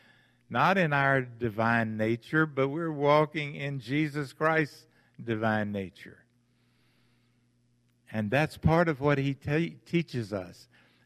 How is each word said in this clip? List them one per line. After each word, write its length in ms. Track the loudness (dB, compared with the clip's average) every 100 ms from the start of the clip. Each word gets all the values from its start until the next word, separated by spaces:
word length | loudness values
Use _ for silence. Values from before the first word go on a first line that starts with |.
| _ _ _ _ -6
not 280 | 0 2 4
in 140 | 2
our 300 | 2 2 2
divine 760 | 0 -4 -4 0 2 2 2 0
nature, 500 | 0 -2 -2 0 0
but 220 | 0 -2
we're 240 | -2 -6
walking 600 | 0 4 4 4 -2 -8
in 260 | -6 -6 -6
Jesus 520 | -4 -2 0 -2 -8
Christ's 540 | -2 0 2 0 -4 -20 _ _ -12
divine 500 | -6 -2 0 0 0
nature. 520 | -4 -8 -12 -20 -20 _ _ _ _ _ _ _ _ _ _ _ _ _ _ _ _ _ _ -10
And 180 | -6 -2
that's 260 | 0 0 0
part 320 | 2 4 4
of 120 | 2
what 180 | 0 2
he 160 | 0
te-, 440 | -4 -2 -2 -2 -6
teaches 480 | -4 -2 -2 -6 -6
us. 360 | -6 -8 -14 -20 _ _ _